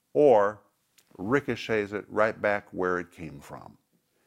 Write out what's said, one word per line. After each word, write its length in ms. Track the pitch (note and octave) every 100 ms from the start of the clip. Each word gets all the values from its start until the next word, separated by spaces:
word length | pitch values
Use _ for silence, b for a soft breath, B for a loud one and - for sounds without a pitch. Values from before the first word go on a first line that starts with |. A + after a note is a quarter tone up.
| _
or 480 | C#3+ D3 G#2+ G2+ G#2+ _ _ _ _ _ -
ricochets 760 | G2 C#3 C3 A2+ - A2 G2+
it 140 | G#2 -
right 340 | G#2 A2 F#2+
back 260 | G#2 G2+ -
where 280 | F#2+ F2+ F2+
it 120 | E2+
came 280 | - D#2 C#2+
from. 380 | - C2+ - - _ _ _ _